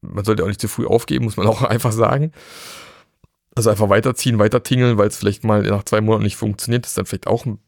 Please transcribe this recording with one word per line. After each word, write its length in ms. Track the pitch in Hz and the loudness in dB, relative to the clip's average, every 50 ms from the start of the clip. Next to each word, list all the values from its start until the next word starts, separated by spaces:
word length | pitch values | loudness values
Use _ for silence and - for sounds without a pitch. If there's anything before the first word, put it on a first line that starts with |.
man 240 | - 50 - - 98 | -14 -10 -8 -6 0
sollte 200 | 101 110 107 78 | 0 0 2 0
auch 40 | 95 | -2
nicht 120 | 104 104 | -2 -4
zu 80 | - 101 | -4 -6
früh 180 | - - 117 | -4 -4 -2
aufgeben, 380 | - - - - - - 127 120 | 2 2 2 2 2 -2 -2 -2
muss 120 | 110 101 | -2 -2
man 100 | - 95 | 2 2
auch 160 | 107 110 - 131 | 2 2 2 0
<laughs> 0 | |
einfach 300 | - - 120 - 123 110 | 0 0 0 0 0 2
sagen. 400 | 113 113 - 127 139 147 156 - - - - - - - - - - - - - - _ _ _ _ _ _ _ _ _ _ _ | 2 2 2 2 0 -2 -4 -6 -10 -20 -20 -20 -20 -18 -18 -18 -20 -20 -20 -20 -20 _ _ _ _ _ _ _ _ _ _ _
Also 160 | - 110 110 | 0 2 2
einfach 180 | 104 98 110 98 | 2 2 4 4
weiterziehen, 500 | 98 107 - 131 120 - - 127 117 104 | 4 4 4 0 -2 -2 -2 0 2 4
weiter 240 | 104 107 98 123 - | 2 4 2 0 0
tingeln, 340 | - 131 127 127 123 117 104 | 0 0 2 2 2 2 2
weil 100 | 101 107 | 0 0
es 80 | - | -2
vielleicht 280 | - - 101 98 - - | -2 -2 -2 -2 -2 -2
mal 180 | 113 107 104 101 | 0 2 2 2
nach 220 | 104 101 101 101 | 0 0 -2 -2
zwei 160 | - - 107 | 0 0 0
Monaten 240 | 107 110 110 107 107 | 2 2 0 0 0
nicht 120 | 104 - | -2 -4
funktioniert, 500 | - - 107 101 - - - 117 123 120 | -4 -4 -4 -4 -4 -4 -4 -4 -4 -4
ist 100 | - - | -4 -6
dann 100 | - 95 | -6 -6
vielleicht 200 | - - 95 - | -6 -8 -10 -4
auch 180 | - 101 117 - | -2 -2 -2 -2
ein 140 | 127 104 - _ | -6 -10 -10 _